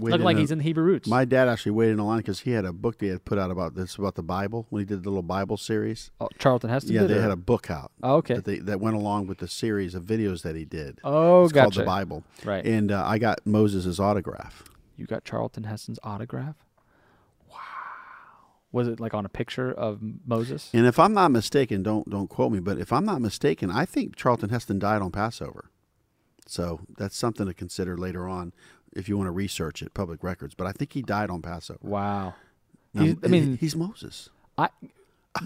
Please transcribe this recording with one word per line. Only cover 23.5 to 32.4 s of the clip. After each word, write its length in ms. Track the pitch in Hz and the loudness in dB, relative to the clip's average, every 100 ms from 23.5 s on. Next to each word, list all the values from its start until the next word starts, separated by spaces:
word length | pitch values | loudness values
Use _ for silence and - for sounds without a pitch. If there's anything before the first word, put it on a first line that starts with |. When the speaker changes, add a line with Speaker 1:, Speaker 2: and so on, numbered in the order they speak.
| 160 95 | 0 0
Speaker 1:
I 140 | 104 | 0
think 320 | 175 294 240 - | -2 -2 -4 -2
Charlton 340 | 127 120 104 | 0 2 0
Heston 280 | 117 - 98 | -4 -2 0
died 240 | 101 107 | 2 0
on 80 | 95 | 0
Passover. 560 | 101 110 - - - - _ _ _ _ _ _ _ - | -2 -4 -4 -12 -12 -20 _ _ _ _ _ _ _ -12
So 340 | - 87 80 - - | -6 -4 -6 -10 -8
that's 180 | 98 - | -8 -2
something 300 | 120 110 101 | -2 0 -4
to 80 | |
consider 420 | 87 90 - 92 87 | -6 -8 -6 -6 -4
later 320 | 92 87 90 | -6 -6 -6
on 240 | 92 87 - - _ _ | -6 -8 -14 -20 _ _
if 160 | - 95 | -10 -4
you 80 | 101 | -2
wanna 140 | 92 | 0
research 520 | 87 101 - 80 - | -2 -4 -4 -6 -8
it, 120 | - | -10
public 280 | - 90 80 | -8 -8 -6
records. 300 | 92 90 71 | -6 -6 -10
But 120 | - 92 | -8 -6
I 60 | |
think 200 | 98 143 | -6 -6
he 100 | 139 | -6
died 280 | 113 104 104 | -4 -2 -2
on 120 | 90 | -4
Passover. 360 | 82 85 - - | -8 -12 -12 -12
Speaker 2:
Wow. 520 | - 101 101 101 95 - | -6 -4 -2 -4 -6 -12